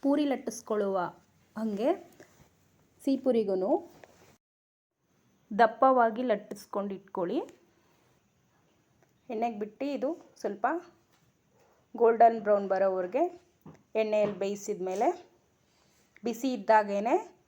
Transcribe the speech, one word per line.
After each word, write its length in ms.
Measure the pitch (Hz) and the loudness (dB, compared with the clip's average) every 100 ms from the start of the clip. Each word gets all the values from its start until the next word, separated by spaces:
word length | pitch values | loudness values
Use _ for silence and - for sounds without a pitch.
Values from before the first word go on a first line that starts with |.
ಪೂರಿ 220 | 269 294 294 | 2 2 2
ಲಟ್ಟಿಸ್ಕೊಳ್ಳುವ 640 | 247 - - - 208 202 190 175 - _ _ _ - | -2 -6 -12 -6 -2 0 -2 -4 -8 _ _ _ -8
ಹಂಗೆ 280 | 220 196 247 - - - - _ - _ _ _ _ _ | -6 -2 -2 -2 -6 -20 -20 _ -20 _ _ _ _ _
ಸಿಹಿ 160 | - 269 269 | -2 -2 0
ಪುರಿಗೂ 460 | 233 196 190 190 349 - - - _ - _ _ _ _ _ _ _ _ _ _ _ _ 202 | 0 0 -2 0 -2 -2 -20 -20 _ -20 _ _ _ _ _ _ _ _ _ _ _ _ 2
ದಪ್ಪವಾಗಿ 640 | 226 226 262 254 233 220 254 | 2 6 4 6 2 0 -2
ಲಟ್ಟಿಸ್ಕೊಂಡು 640 | 202 - 202 - 202 202 190 | -2 -4 -14 -8 -6 -6 -10
ಇಟ್ಕೊಳ್ಳಿ. 420 | - - 175 254 440 - _ _ _ _ _ _ _ _ _ _ _ _ _ _ _ _ _ | -12 -8 -4 -4 -6 -16 _ _ _ _ _ _ _ _ _ _ _ _ _ _ _ _ _
ಎಣ್ಣೆಗೆ 240 | 220 233 214 | -4 -4 -4
ಬಿಟ್ಟು 240 | 214 - 277 269 | -10 -8 -6 -4
ಇದು 120 | 254 339 - - | -4 -6 -12 -10
ಸ್ವಲ್ಪ 240 | 214 202 240 330 - _ _ _ _ _ _ _ _ _ _ 226 | -8 -4 -2 -2 -8 _ _ _ _ _ _ _ _ _ _ 2
ಗೋಲ್ಡನ್ 400 | 226 233 226 226 208 | 2 8 6 6 2
ಬ್ರೌನ್ 220 | 202 196 | 2 2
ಬರೋವರೆಗೆ 500 | 190 196 185 180 233 349 349 _ _ - - _ 220 | 0 2 0 -2 -2 -2 -4 _ _ -20 -20 _ -4
ಎಣ್ಣೆಯಲ್ಲಿ 360 | 220 214 208 185 | 0 2 0 -2
ಬೇಯಿಸಿದ 400 | 196 202 - 190 185 | -6 -6 -8 -6 -6
ಮೇಲೆ 180 | 190 262 - - _ _ _ _ _ _ _ _ - 226 | -2 -2 -2 -12 _ _ _ _ _ _ _ _ -8 -8
ಬಿಸಿ 240 | 233 269 247 | -4 -4 -4
ಇದ್ದಾಗೇನೆ 580 | 196 220 208 202 220 330 - - | 4 4 4 -2 0 -2 -2 -18